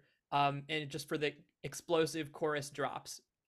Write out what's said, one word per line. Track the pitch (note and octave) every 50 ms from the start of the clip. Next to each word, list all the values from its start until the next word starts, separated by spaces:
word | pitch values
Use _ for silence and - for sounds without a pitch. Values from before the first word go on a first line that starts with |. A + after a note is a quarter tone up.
| _ _ _ _ _ _
Um, | - C#3+ C#3+ C#3+ C#3+ C#3+ C#3 C#3+
and | D#3 D#3 D3+ C#3
just | C#3+ D3+ - -
for | E3+ D3
the | D3 D3 D3 - - _ _ _ -
explosive | C#3 - - - - E3+ D#3+ E3 D3+ D3+ E3 D3+ C#3
chorus | - - E3+ D3+ D3+ D3 C#3 -
drops, | - - C#3 B2+ - C3+ - - - - _ _ _ _ _